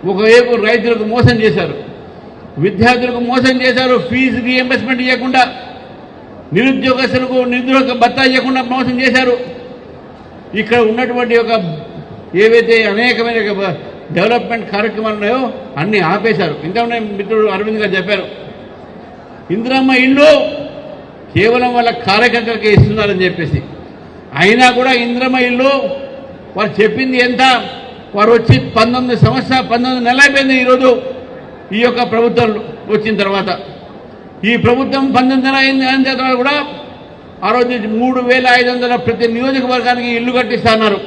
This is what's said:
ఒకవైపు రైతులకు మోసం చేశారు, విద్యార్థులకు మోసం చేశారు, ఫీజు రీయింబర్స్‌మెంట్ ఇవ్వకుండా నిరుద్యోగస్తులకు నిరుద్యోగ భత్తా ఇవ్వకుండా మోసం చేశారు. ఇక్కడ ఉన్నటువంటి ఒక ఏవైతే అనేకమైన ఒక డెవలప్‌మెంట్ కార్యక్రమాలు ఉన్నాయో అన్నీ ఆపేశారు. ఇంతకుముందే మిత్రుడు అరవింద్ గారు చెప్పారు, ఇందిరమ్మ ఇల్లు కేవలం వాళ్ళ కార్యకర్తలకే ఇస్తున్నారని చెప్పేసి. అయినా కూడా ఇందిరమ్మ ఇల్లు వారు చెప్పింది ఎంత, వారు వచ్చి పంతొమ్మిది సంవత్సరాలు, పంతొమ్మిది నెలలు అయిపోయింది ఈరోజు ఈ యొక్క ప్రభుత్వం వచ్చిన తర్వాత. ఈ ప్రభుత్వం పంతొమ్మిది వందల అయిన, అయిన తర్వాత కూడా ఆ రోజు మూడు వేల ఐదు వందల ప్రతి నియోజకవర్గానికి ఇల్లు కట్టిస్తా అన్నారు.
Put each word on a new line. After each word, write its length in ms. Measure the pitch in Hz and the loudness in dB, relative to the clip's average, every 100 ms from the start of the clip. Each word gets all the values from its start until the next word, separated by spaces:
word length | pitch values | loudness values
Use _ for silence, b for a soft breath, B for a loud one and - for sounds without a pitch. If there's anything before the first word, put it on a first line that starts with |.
| 175 | -2
ఒకవైపు 500 | 190 220 233 240 233 | 2 6 6 6 2
రైతులకు 480 | 214 226 220 226 | 2 0 0 -2
మోసం 380 | 214 240 240 233 | -2 2 4 4
చేశారు, 320 | 214 170 160 - - - - - - - - - | 2 0 -4 -6 -12 -16 -18 -20 -20 -20 -16 -2
విద్యార్థులకు 640 | 175 185 233 247 247 240 | -2 2 2 2 0 -4
మోసం 420 | 240 254 254 254 | -2 0 2 2
చేశారు, 360 | 254 247 262 247 | 2 2 2 2
ఫీజు 440 | - 247 262 226 | 0 0 0 0
రీయింబర్స్‌మెంట్ 600 | 240 254 254 254 226 254 | -2 -2 0 -2 -2 -2
ఇవ్వకుండా 520 | 254 247 262 262 247 - - - - - - - - - - | 0 0 0 2 2 -2 -16 -18 -18 -20 -20 -20 -20 -20 -4
నిరుద్యోగస్తులకు 840 | 160 262 269 262 254 254 254 254 254 247 | 0 2 2 0 0 0 -2 0 0 0
నిరుద్యోగ 420 | 247 254 262 233 240 | -2 2 2 2 2
భత్తా 220 | 240 269 262 | 0 2 2
ఇవ్వకుండా 300 | 254 262 262 240 | 2 0 -2 -2
మోసం 220 | 254 254 247 | -2 -2 0
చేశారు. 320 | 262 254 262 240 - - - - - - - - - - - 196 | 0 2 2 0 -4 -12 -16 -18 -18 -20 -20 -20 -20 -20 -10 -6
ఇక్కడ 180 | 214 240 220 | 0 2 2
ఉన్నటువంటి 460 | 233 247 247 240 233 | 0 -2 -2 0 0
ఒక 80 | 220 226 175 156 - - - - - 170 | 2 -2 -2 -8 -12 -16 -16 -18 -6 2
ఏవైతే 320 | 220 233 226 226 214 | 4 4 4 2 2
అనేకమైన 480 | 202 247 226 233 233 208 190 | 0 0 0 -2 -2 -2 -2
ఒక 100 | 196 147 - - - 165 | -4 -6 -10 -16 -6 -2
డెవలప్‌మెంట్ 500 | 208 240 190 226 202 | 2 0 -2 -6 -4
కార్యక్రమాలు 420 | 202 220 208 220 214 | -4 -4 -2 -4 -2
ఉన్నాయో 240 | 208 254 247 - - - | -2 -2 -2 -6 -12 -6
అన్నీ 180 | 180 214 165 | -2 0 0
ఆపేశారు. 420 | 202 214 196 170 147 151 | 0 0 0 -2 -4 -4
ఇంతకుముందే 340 | 208 233 233 214 196 | -2 -2 -2 -4 -6
మిత్రుడు 280 | 202 220 214 190 | -2 0 2 0
అరవింద్ 260 | 214 220 | -2 -2
గారు 120 | 208 185 | -2 -2
చెప్పారు, 280 | 180 196 175 - - - - - - - - - - - - 190 | -2 -4 -4 -12 -16 -16 -18 -18 -18 -18 -18 -20 -20 -20 -6 -4
ఇందిరమ్మ 360 | 233 262 262 262 262 | 0 0 2 4 4
ఇల్లు 240 | 277 302 285 - - - - - - - - - 151 | 6 6 6 2 -6 -10 -14 -16 -16 -18 -20 -6 0
కేవలం 360 | 208 240 247 240 | 2 2 2 0
వాళ్ళ 120 | 233 233 - | 0 -2 0
కార్యకర్తలకే 640 | 202 240 233 220 220 214 202 | 2 2 2 -2 -2 4 6
ఇస్తున్నారని 480 | 208 214 208 185 185 | 6 2 0 0 0
చెప్పేసి. 340 | 170 156 147 - - - - - - - 135 | -2 -4 -4 -6 -16 -18 -20 -20 -20 -12 0
అయినా 260 | 180 233 254 240 | 4 6 4 4
కూడా 140 | 262 247 240 | 2 2 0
ఇందిరమ్మ 320 | 240 254 254 247 | -2 0 0 0
ఇల్లు 220 | 247 262 277 - - - - - - - 185 | 2 2 2 -2 -6 -10 -14 -16 -18 -12 -4
వారు 160 | 208 - | -4 2
చెప్పింది 380 | 214 - 262 254 247 | 0 2 -2 0 0
ఎంత, 160 | 247 262 247 214 - - - - 196 | 4 2 2 -2 -12 -16 -18 -8 2
వారు 160 | 214 233 | 4 4
వచ్చి 180 | - 262 - 226 | 6 4 4 2
పంతొమ్మిది 400 | 233 254 254 233 214 | 2 2 0 2 2
సంవత్సరాలు, 400 | 254 - 262 254 | 2 0 0 0
పంతొమ్మిది 340 | 233 254 254 233 | 0 0 0 0
నెలలు 160 | 254 277 | 4 4
అయిపోయింది 300 | 269 269 262 | 4 2 2
ఈరోజు 260 | 254 254 262 233 - - - - - - - 208 | 4 4 4 2 -2 -12 -14 -18 -18 -18 -8 0
ఈ 20 | 240 | 0
యొక్క 160 | 233 226 | 0 -2
ప్రభుత్వం 360 | 220 233 202 233 202 165 - - | 2 2 2 0 -2 -8 -14 -2
వచ్చిన 200 | 214 214 202 | -2 0 -2
తర్వాత. 260 | 196 196 185 175 - - - - - - - - | 0 0 -2 -6 -8 -18 -18 -20 -20 -20 -20 -6
ఈ 140 | 202 233 | -2 2
ప్రభుత్వం 480 | 233 247 262 269 269 | 2 2 0 0 2
పంతొమ్మిది 300 | 247 254 269 | 2 2 2
వందల 200 | 262 269 | 2 2
అయిన, 320 | 269 269 262 | 2 2 0
అయిన 160 | 269 | 2
తర్వాత 320 | 262 262 262 254 | 0 0 0 0
కూడా 200 | 262 294 277 - - - - - - - | 0 0 -4 -12 -16 -18 -20 -20 -20 -6
ఆ 80 | 190 | -2
రోజు 360 | 240 240 247 208 | 0 0 -2 -2
మూడు 320 | 220 254 262 | 0 0 0
వేల 260 | 247 262 254 247 | 2 2 4 2
ఐదు 100 | 247 | 2
వందల 240 | 247 247 214 | 0 -2 -2
ప్రతి 320 | - 233 233 | -2 0 0
నియోజకవర్గానికి 800 | 226 262 269 247 247 233 240 240 | 0 -2 -2 0 0 0 -2 -2
ఇల్లు 240 | 233 240 | -2 0
కట్టిస్తా 400 | 247 240 233 233 | -2 0 0 2
అన్నారు. 280 | 220 220 196 | 2 2 0